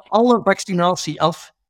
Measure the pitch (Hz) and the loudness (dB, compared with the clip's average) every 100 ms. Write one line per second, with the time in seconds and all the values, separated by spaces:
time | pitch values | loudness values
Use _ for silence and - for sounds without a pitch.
0 | - 208 247 226 196 190 - 180 175 180 | -2 2 4 2 2 -2 -2 0 0 0
1 | - 151 160 170 - _ | -6 -2 -2 -2 -12 _